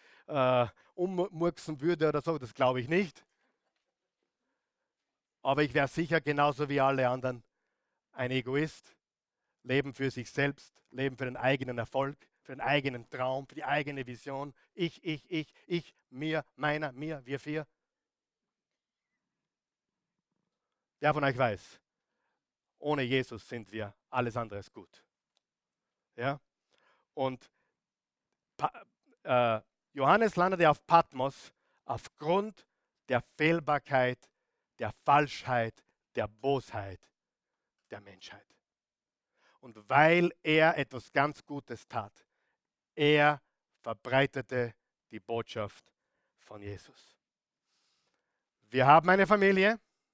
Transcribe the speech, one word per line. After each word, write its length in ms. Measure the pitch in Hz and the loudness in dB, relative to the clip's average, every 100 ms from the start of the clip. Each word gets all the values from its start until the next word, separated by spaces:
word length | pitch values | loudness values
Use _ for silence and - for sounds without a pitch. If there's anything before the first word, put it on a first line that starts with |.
| _ - - | _ -20 -6
äh, 400 | 147 127 127 117 - _ - | 0 2 4 0 -4 _ -6
ummurksen 840 | 185 180 190 160 170 - - 143 | -4 -2 -4 -2 -2 -2 -10 -4
würde 300 | 160 165 156 | -2 0 0
oder 120 | 147 | 0
so, 180 | 170 156 | -2 -6
das 160 | 117 - | -6 0
glaube 260 | 127 127 | 2 2
ich 60 | 123 | -2
nicht. 340 | 175 185 - _ _ _ _ _ _ _ _ _ _ _ _ _ _ _ _ _ _ _ _ _ _ | -2 -2 -10 _ _ _ _ _ _ _ _ _ _ _ _ _ _ _ _ _ _ _ _ _ _
Aber 180 | 135 139 | -2 0
ich 140 | 147 143 | 2 0
wäre 120 | 135 | -2
sicher 340 | - 165 160 | -2 -2 -2
genauso 460 | 151 147 147 131 143 | 0 0 0 0 -2
wie 120 | 143 | 2
alle 260 | 135 135 123 | 2 2 0
anderen 360 | 127 127 120 _ _ _ _ _ _ _ | 0 -4 -8 _ _ _ _ _ _ _
ein 180 | - 127 | -8 -4
Egoist, 680 | 131 120 139 156 - _ _ _ _ _ _ _ _ 123 | -2 -2 -2 -4 -8 _ _ _ _ _ _ _ _ -2
leben 280 | 135 139 | -2 -2
für 180 | 131 135 | -4 -4
sich 180 | 127 117 | -4 -8
selbst, 440 | - 143 139 - _ _ | -2 -2 -2 -18 _ _
leben 240 | 127 135 127 | -6 -6 -4
für 80 | |
den 140 | 127 123 | -8 -2
eigenen 400 | 127 135 127 120 | 0 0 -2 -6
Erfolg, 400 | 113 135 139 - _ _ | -4 -2 -4 -6 _ _
für 100 | - | -18
den 80 | 131 | -8
eigenen 500 | 123 147 135 120 117 | 0 0 -2 -8 -12
Traum, 380 | 127 127 135 135 | -6 -4 -4 -8
für 80 | 151 | -10
die 80 | |
eigene 420 | 131 147 143 139 127 | -4 -4 -4 -8 -12
Vision. 480 | 120 143 139 143 - _ | -12 -12 -10 -12 -16 _
Ich, 280 | - 170 - 175 | -8 -8 -6 -8
ich, 260 | 151 - | -8 -6
ich, 220 | 165 147 _ - | -8 -8 _ -8
ich, 280 | 175 - _ _ | -8 -8 _ _
mir, 340 | 127 156 156 - - | -10 -6 -6 -6 -6
meiner, 340 | 147 151 151 | -4 -4 -6
mir, 340 | 123 156 147 123 | -8 -10 -10 -10
wir 140 | 139 | -10
vier. 260 | 151 156 147 _ _ _ _ _ _ _ _ _ _ _ _ _ _ _ _ _ _ _ _ _ _ _ _ _ _ _ _ _ _ _ _ - | -8 -10 -10 _ _ _ _ _ _ _ _ _ _ _ _ _ _ _ _ _ _ _ _ _ _ _ _ _ _ _ _ _ _ _ _ -2
Wer 140 | 147 | 0
von 100 | 147 | 2
euch 140 | 139 123 | 0 2
weiß, 420 | 123 98 - - _ _ _ _ _ _ _ _ _ _ | 0 0 -10 -20 _ _ _ _ _ _ _ _ _ _
ohne 240 | 147 147 | -4 -2
Jesus 440 | 123 131 127 113 - | 0 -2 -2 -10 -14
sind 240 | 120 107 | -14 -12
wir 240 | 110 101 - - | -10 -10 -12 -8
alles 260 | 127 120 120 | -4 -4 -6
andere 220 | 113 101 | -8 -12
als 120 | - | -16
gut. 360 | 113 90 _ _ _ _ _ _ _ _ _ _ _ _ - | -20 -20 _ _ _ _ _ _ _ _ _ _ _ _ -8
Ja? 240 | 127 143 _ _ _ _ _ _ _ | -6 -8 _ _ _ _ _ _ _
Und 360 | - 135 127 - _ _ _ _ _ _ _ _ _ _ - | -6 -6 -6 -16 _ _ _ _ _ _ _ _ _ _ -8
Pa-, 280 | 151 - - _ _ _ | -8 -8 -20 _ _ _
äh, 380 | - 123 117 110 _ _ _ | -2 0 2 -2 _ _ _
Johannes 420 | 139 135 202 220 175 | -2 2 4 2 0
landete 340 | 180 185 160 | 0 4 4
auf 160 | 147 - | 4 4
Patmos 680 | 170 - 131 135 - - _ _ _ - | 2 2 -4 -6 -6 -20 _ _ _ -10
aufgrund 840 | 127 - - 151 190 214 - _ _ _ _ - | -10 -10 -8 0 0 -2 -12 _ _ _ _ -4
der 140 | 123 - - | -4 -2 0
Fehlbarkeit, 920 | 156 170 147 143 - 135 127 123 _ _ _ _ _ - | 2 2 0 -2 0 0 0 -2 _ _ _ _ _ -10
der 140 | 110 - - | -10 -6 2
Falschheit, 800 | 143 147 - 135 120 113 - _ _ _ 117 | 4 4 -6 -4 -2 -2 -6 _ _ _ -6
der 120 | 107 | -6
Bosheit 720 | 107 135 135 - 110 98 92 _ _ _ _ _ _ _ _ - | -4 -2 -2 -4 -10 -10 -14 _ _ _ _ _ _ _ _ -20
der 120 | 104 | -20
Menschheit. 420 | 101 92 - 101 _ _ _ _ _ _ _ _ _ _ _ _ | -20 -20 -20 -20 _ _ _ _ _ _ _ _ _ _ _ _
Und 180 | 127 107 104 | -20 -16 2
weil 460 | 139 156 175 175 - | 6 8 6 2 0
er 340 | 160 156 160 151 | 2 4 4 4
etwas 320 | 135 127 - | -4 -8 -4
ganz 320 | 147 147 139 - | 0 0 -4 -12
Gutes 420 | 143 - 117 - | -12 -12 -16 -10
tat, 400 | 117 104 _ _ _ _ _ _ _ _ - | -10 -10 _ _ _ _ _ _ _ _ 0
er 460 | 147 151 147 143 _ _ _ _ | 2 4 4 0 _ _ _ _
verbreitete 960 | 117 107 127 135 139 135 - 127 120 - _ _ _ | -10 -10 0 0 0 -2 -6 -4 -4 -8 _ _ _
die 120 | 110 | -16
Botschaft 680 | - 117 - 113 104 - _ _ _ _ _ _ | -6 -6 -6 -8 -8 -10 _ _ _ _ _ _
von 240 | - 107 | -20 -16
Jesus. 560 | 101 98 - - - _ _ _ _ _ _ _ _ _ _ _ _ _ _ _ | -14 -14 -18 -20 -20 _ _ _ _ _ _ _ _ _ _ _ _ _ _ _
Wir 220 | 107 127 135 | _ 2 8
haben 240 | 160 170 | 8 8
eine 160 | 196 190 | 4 6
Familie. 540 | 208 196 190 202 226 _ _ _ | 4 4 4 4 0 _ _ _